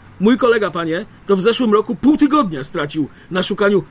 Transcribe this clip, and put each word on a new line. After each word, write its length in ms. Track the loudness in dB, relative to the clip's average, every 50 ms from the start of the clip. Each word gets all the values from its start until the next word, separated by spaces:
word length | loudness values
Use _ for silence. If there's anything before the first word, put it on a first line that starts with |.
| -14 -20 -8 -2
Mój 160 | 2 2 2
kolega, 340 | 2 2 0 2 0 -2 -2
panie, 360 | -4 -6 -4 -4 -4 -6 -8 -10 -16 -14 -2
to 100 | -2 0
w 60 | 2 2
zeszłym 300 | 0 0 2 2 2 2
roku 240 | 2 0 -2 -6
pół 200 | 0 2 2 4
tygodnia 480 | 4 2 2 2 2 0 0 -4 -8 -10
stracił 440 | -8 -6 -6 -6 -6 -4 -6 -6 -6 -8 -16 -14 -6
na 120 | -4 -4 -2
szukaniu 420 | -2 -2 0 0 2 2 0 -2 -4